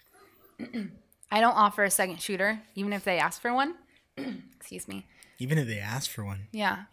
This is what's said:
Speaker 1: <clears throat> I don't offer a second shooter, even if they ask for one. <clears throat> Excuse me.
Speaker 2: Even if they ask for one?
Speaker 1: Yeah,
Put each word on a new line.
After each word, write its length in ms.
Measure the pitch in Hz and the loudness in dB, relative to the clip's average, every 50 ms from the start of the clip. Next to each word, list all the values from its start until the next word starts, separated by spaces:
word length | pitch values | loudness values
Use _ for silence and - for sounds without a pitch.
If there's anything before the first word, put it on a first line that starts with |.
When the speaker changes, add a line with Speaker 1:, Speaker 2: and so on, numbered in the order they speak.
| _ _ _ - - - _ _ - _ _ - | _ _ _ -20 -20 -20 _ _ -20 _ _ -14
Speaker 1:
<clears throat> 0 | |
I 800 | 240 - - 233 196 175 - - - _ _ _ - - 214 220 | -12 -8 -6 -8 -8 -8 -10 -16 -20 _ _ _ -6 -2 2 4
don't 140 | 226 233 - | 6 6 6
offer 280 | 214 208 208 - - 202 | 6 4 4 6 4 2
a 60 | 196 | 4
second 320 | - - 196 185 165 170 | 4 2 2 0 -2 -4
shooter, 400 | - - 202 180 190 208 220 214 - - - | -4 -4 0 2 2 2 0 -2 -6 -10 -6
even 180 | 196 196 202 208 | -4 -2 -2 -2
if 100 | 196 - | -2 0
they 140 | 202 180 | 0 2
ask 240 | 165 147 170 - - | 2 2 0 0 -2
for 120 | - 240 240 | -2 0 2
one. 220 | 254 269 302 349 - - _ _ | 2 0 0 -2 -8 -14 _ _
<clears throat> 600 | _ _ _ _ - 277 262 196 - - - - | _ _ _ _ -10 -8 -8 -8 -10 -12 -18 -20
Excuse 320 | - - - - - - | -20 -18 -14 -14 -12 -10
me. 200 | - - - - _ _ - - - _ - | -10 -10 -12 -12 _ _ -20 -20 -20 _ -6
Speaker 2:
Even 180 | 127 131 156 | 0 2 2
if 100 | 156 139 | 2 2
they 120 | 113 110 104 | 2 -2 -4
ask 300 | 98 104 117 139 139 - | -4 -4 -4 -4 -4 -4
for 120 | - 110 104 | -6 -6 -6
one? 240 | 101 101 98 104 - | -6 -6 -8 -8 -8
Speaker 1:
Yeah, 320 | - 214 208 190 202 190 208 - | -4 -2 0 0 0 -2 -6 -8